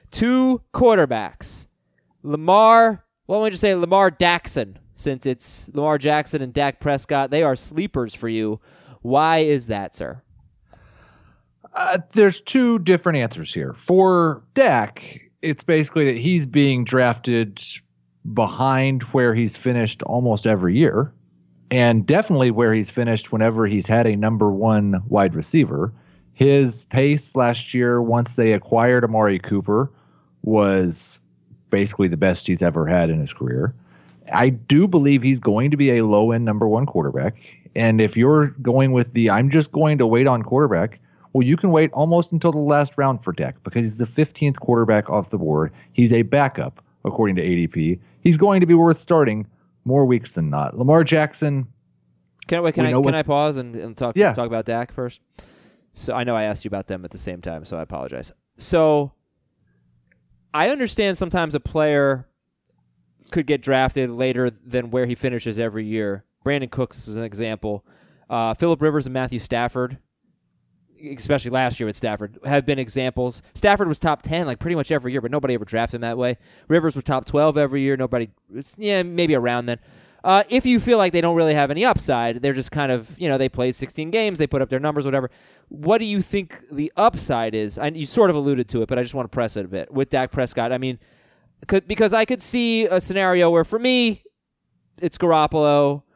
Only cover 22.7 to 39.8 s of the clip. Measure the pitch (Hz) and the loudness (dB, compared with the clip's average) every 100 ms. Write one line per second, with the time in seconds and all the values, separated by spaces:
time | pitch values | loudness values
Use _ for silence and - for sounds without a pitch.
22.7 | 110 101 - 117 113 - 110 110 113 107 | 2 -2 -2 -2 -2 -2 0 0 2 0
23.7 | 101 92 113 113 104 107 113 107 98 110 | 0 0 2 2 2 0 2 0 2 2
24.7 | 107 104 95 104 104 98 80 76 165 98 | 2 2 0 0 2 2 0 -2 0 0
25.7 | 71 95 - _ _ _ - 135 139 131 | 0 -4 -6 _ _ _ 2 4 6 4
26.7 | 113 - 120 139 147 - 135 120 117 - | -2 -4 0 2 0 -2 0 0 0 -4
27.7 | 127 120 120 117 117 120 - 113 104 - | -2 0 0 0 0 0 0 2 2 2
28.7 | 113 120 123 117 110 107 95 - 101 95 | 2 4 4 2 2 2 0 -2 -4 0
29.7 | 104 139 _ _ _ _ _ 107 110 101 | 0 0 _ _ _ _ _ -2 2 4
30.7 | 95 90 80 - - _ _ _ - - | 2 0 -4 -12 -18 _ _ _ -18 -2
31.7 | 98 101 - 95 82 95 87 - 90 87 | 0 0 0 0 2 0 0 -2 0 0
32.7 | 78 78 90 82 78 71 - 62 64 98 | 0 0 2 2 -2 -4 -8 -6 -4 -4
33.7 | - _ _ _ _ - 85 127 123 113 | -6 _ _ _ _ -4 0 0 0 2
34.7 | 143 196 175 143 139 127 131 117 104 139 | 4 4 4 4 4 2 0 0 0 0
35.7 | 147 139 120 110 104 113 117 117 107 110 | 2 2 2 4 4 2 2 0 0 2
36.7 | 110 143 - 71 - 80 - - - - | 2 0 -2 -2 -2 -4 -6 -16 -20 -10
37.7 | 110 113 110 107 113 127 151 147 - 123 | -2 2 4 2 2 4 4 2 -2 0
38.7 | 127 135 127 120 117 113 101 135 156 151 | 2 2 2 0 0 2 2 4 2 0
39.7 | 143 | 0